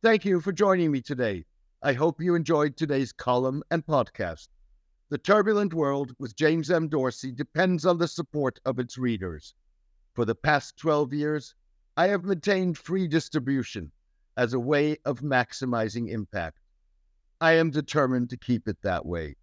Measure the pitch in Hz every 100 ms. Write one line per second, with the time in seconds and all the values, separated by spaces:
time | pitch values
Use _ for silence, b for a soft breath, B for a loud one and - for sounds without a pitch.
0 | 226 220 202 180 160 175 202 185 165 143
1 | 120 135 117 95 80 _ _ _ 143 127
2 | 160 156 170 170 151 156 147 131 156 135
3 | 131 - - 123 131 139 - 170 156 147
4 | 113 - 90 82 - _ _ _ _ _
5 | _ 147 - 208 208 208 202 165 147 139
6 | 139 127 135 - 156 165 143 170 160 151
7 | 131 - 131 123 143 156 185 180 165 175
8 | 165 - 160 151 135 - 127 123 123 -
9 | 127 110 92 82 - _ _ _ _ _
10 | _ - 110 113 151 147 - - 160 151
11 | 143 147 147 151 143 _ _ _ _ -
12 | 180 202 175 185 202 196 185 160 - 190
13 | 180 156 - 156 127 139 113 107 78 _
14 | _ _ _ - 120 123 120 147 151 151
15 | - 127 147 131 123 - 131 120 110 117
16 | 117 110 101 101 82 - _ _ _ _
17 | _ _ _ _ 165 165 165 143 143 147
18 | 135 127 123 123 - 120 - 98 101 90
19 | - 85 78 69